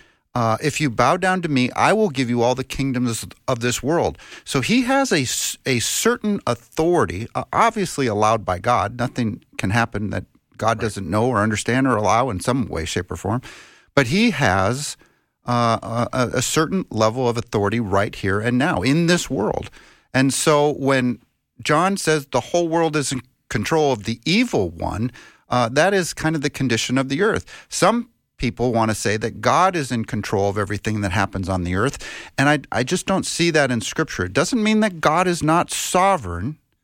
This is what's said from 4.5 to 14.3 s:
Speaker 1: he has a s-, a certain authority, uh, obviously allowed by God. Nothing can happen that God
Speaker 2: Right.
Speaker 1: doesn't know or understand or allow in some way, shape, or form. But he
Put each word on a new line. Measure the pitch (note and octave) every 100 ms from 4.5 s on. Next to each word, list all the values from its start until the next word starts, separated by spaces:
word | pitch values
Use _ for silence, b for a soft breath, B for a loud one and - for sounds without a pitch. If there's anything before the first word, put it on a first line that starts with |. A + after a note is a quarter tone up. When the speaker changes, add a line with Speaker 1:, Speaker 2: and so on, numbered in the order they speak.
| C#3
Speaker 1:
he | B2 A#3
has | A#3+ C4+ C4+
a | F3
s-, | B2 - - - -
a | B2
certain | - - A3+ A#3+ G#3 G3+ -
authority, | A#2+ - - D#3+ F3 A2+ F2+ A#2
uh, | - -
obviously | - A3+ A3 F3+ - B2+
allowed | G#2 G#2+ A2+ F#2
by | F2+
God. | A#2+ A#2 G2+ A#2+
Nothing | A#2+ - A2+ G#2 _ -
can | F#2+
happen | A2 A#2 G#2 G#2
that | G2 - _ _ -
God | G#2+ A2+
Speaker 2:
Right. |
Speaker 1:
doesn't | A2+ G2+ F2+
know | G#2+ B2
or | A2+
understand | G#2+ G#2 - B2 C3+
or | A2
allow | G#2 A2 C3
in | F#2
some | G#2 C3 A2
way, | E2 D#2
shape, | - F2+
or | F2
form. | - A#2+ - B B B B -
But | B2+
he | F3 A#3+